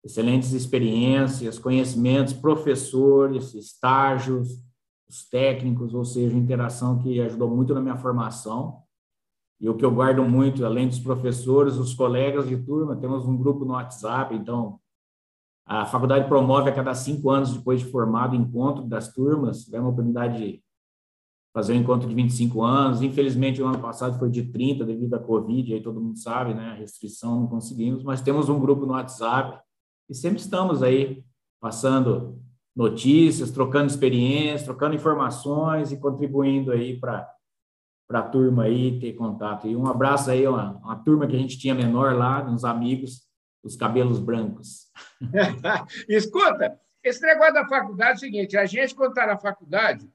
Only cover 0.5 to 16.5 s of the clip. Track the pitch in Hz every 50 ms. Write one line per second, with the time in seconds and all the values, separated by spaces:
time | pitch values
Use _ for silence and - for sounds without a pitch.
0.5 | 131 123 123 - - 123 120 113 110 117 123 131 135 139 135 131 135 - 120 113
1.5 | 113 - - 127 127 131 127 127 - 117 120 127 127 139 135 - 131 - - 156
2.5 | 151 156 - 147 127 - - - - 131 135 139 139 139 139 135 135 127 123 -
3.5 | - 107 104 - - _ - 123 131 135 139 135 131 127 123 131 131 127 123 123
4.5 | - - - _ _ _ _ _ _ _ _ _ - - - _ - 123 135 135
5.5 | 123 123 127 127 120 123 123 113 117 123 120 120 - 127 123 120 117 123 120 120
6.5 | 131 123 120 117 - - 123 123 127 123 123 131 123 120 120 110 110 113 123 117
7.5 | 117 123 131 131 143 131 131 131 127 127 - 127 123 123 113 107 - - - 107
8.5 | 110 123 151 165 - - _ _ _ _ _ _ _ _ _ _ _ _ _ _
9.5 | _ _ 107 110 110 110 127 127 120 120 131 135 131 135 131 120 123 131 135 135
10.5 | 131 131 120 110 113 123 127 131 123 - - 131 131 123 127 123 123 123 - 127
11.5 | 131 143 143 139 123 123 127 120 - - 131 123 120 123 135 139 139 143 135 127
12.5 | 127 127 127 135 147 151 156 147 127 - 127 127 135 131 123 127 131 127 131 143
13.5 | 139 139 139 127 127 127 120 120 - - 107 110 120 131 135 - 113 110 101 117
14.5 | 120 120 113 101 101 - _ _ _ _ _ _ _ _ _ _ _ _ _ _
15.5 | _ _ _ - 101 107 104 - - 123 127 127 135 139 135 - 143 135 127 131